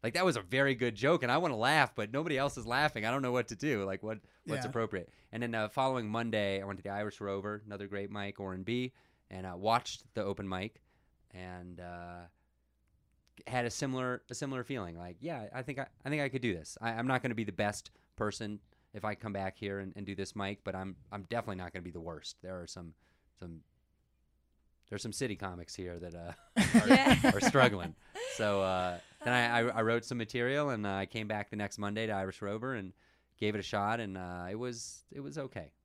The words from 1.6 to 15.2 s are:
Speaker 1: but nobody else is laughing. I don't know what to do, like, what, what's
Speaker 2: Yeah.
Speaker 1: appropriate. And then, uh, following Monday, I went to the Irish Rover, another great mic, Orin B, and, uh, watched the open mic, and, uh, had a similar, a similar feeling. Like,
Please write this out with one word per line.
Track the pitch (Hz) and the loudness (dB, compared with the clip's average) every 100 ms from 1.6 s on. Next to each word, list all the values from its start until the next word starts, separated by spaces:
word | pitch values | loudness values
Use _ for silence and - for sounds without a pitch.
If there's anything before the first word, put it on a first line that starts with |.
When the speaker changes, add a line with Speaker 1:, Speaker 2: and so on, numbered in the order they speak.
| 120 156 131 | 4 6 4
Speaker 1:
but | - 107 | 2 -2
nobody | 131 160 139 | -2 0 2
else | 143 135 | 0 -2
is | 113 | -2
laughing. | 123 151 117 | 2 2 2
I | 107 | 0
don't | 131 | 2
know | 131 | 2
what | 123 113 | 2 0
to | 107 | -2
do, | 151 117 | 0 2
like, | 98 95 | 0 -2
what, | 107 110 - _ - | -6 -8 -10 _ -4
what's | 113 | -2
Speaker 2:
Yeah. | 127 | -2
Speaker 1:
appropriate. | 123 110 95 85 - _ | -2 0 -2 -6 -18 _
And | 113 | -4
then, | 120 | -2
uh, | 113 107 | 0 0
following | 139 131 127 110 | 2 2 2 0
Monday, | 113 117 110 101 98 | 0 2 2 2 0
I | |
went | 98 98 | -2 -6
to | |
the | 98 | -4
Irish | 98 104 - | -4 -4 -4
Rover, | 101 98 101 104 107 | -2 -2 -2 -6 -8
another | 101 101 | -10 -6
great | 98 98 | -6 -6
mic, | 101 101 98 | -6 -8 -6
Orin | 98 92 | -6 -4
B, | 92 120 127 _ _ _ _ | -2 -2 -2 _ _ _ _
and, | 95 | -10
uh, | 92 90 | -8 -2
watched | 101 120 - - - | 2 2 2 -12 -10
the | - | -4
open | 98 98 98 | -2 -2 -2
mic, | 92 101 - _ _ _ _ _ | -2 -4 -8 _ _ _ _ _
and, | 92 92 90 90 87 | -14 -10 -10 -12 -14
uh, | 87 87 87 87 85 _ _ _ _ _ _ _ _ _ _ - - | -12 -12 -12 -14 -16 _ _ _ _ _ _ _ _ _ _ -20 -4
had | 127 | -2
a | 120 | -2
similar, | - 139 131 127 123 _ | -2 -2 -2 -2 -2 _
a | |
similar | 123 143 131 | -8 -6 -6
feeling. | 117 131 92 85 | -4 -4 -6 -8
Like, | 87 85 | -10 -10